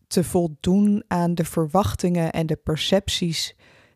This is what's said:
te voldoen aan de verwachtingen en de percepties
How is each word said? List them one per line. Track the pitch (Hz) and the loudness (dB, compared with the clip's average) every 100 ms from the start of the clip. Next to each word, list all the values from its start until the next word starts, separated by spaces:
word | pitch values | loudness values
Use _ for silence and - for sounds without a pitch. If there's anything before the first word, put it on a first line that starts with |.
| - | -4
te | - | -2
voldoen | 170 185 170 147 175 190 208 208 - | 0 0 -2 -2 0 4 4 2 -2
aan | 180 170 | -2 0
de | 170 | 0
verwachtingen | 165 - 156 185 214 - 180 175 165 | -2 -2 0 2 0 0 0 0 0
en | - 160 | -2 -2
de | 156 | -4
percepties | - 156 - 196 - - 175 156 - - _ _ _ | -4 -4 2 0 0 -4 -2 -4 -8 -10 _ _ _